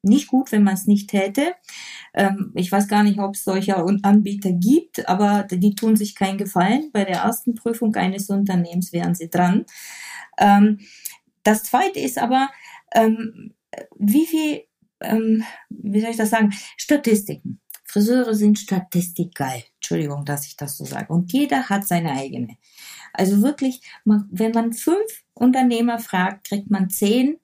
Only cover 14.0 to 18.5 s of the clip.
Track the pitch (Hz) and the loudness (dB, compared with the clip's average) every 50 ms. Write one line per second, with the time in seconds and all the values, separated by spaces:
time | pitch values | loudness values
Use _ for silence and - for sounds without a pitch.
14 | 208 208 214 294 320 320 320 311 311 302 294 - - _ _ _ _ _ _ _ | 0 4 4 4 4 2 0 -2 -2 -2 -4 -6 -10 _ _ _ _ _ _ _
15 | - - 220 220 220 220 220 220 220 - - - - _ - - - 208 196 214 | -4 -2 0 0 2 2 0 0 0 -6 -12 -20 -18 _ -18 -12 -8 -2 0 0
16 | 220 226 226 226 220 214 233 226 220 202 202 - - - - - - - 302 285 | 0 0 -2 -2 -2 0 2 2 2 2 0 -2 -12 -18 -14 -14 0 0 0 2
17 | 285 233 214 208 - - 147 - _ - 127 - _ _ - - _ - - 208 | 4 2 2 2 0 -4 -12 -10 _ -12 -14 -14 _ _ -20 -20 _ -4 0 0
18 | 208 220 240 254 247 226 220 214 208 208 | 2 4 4 2 2 2 0 2 4 4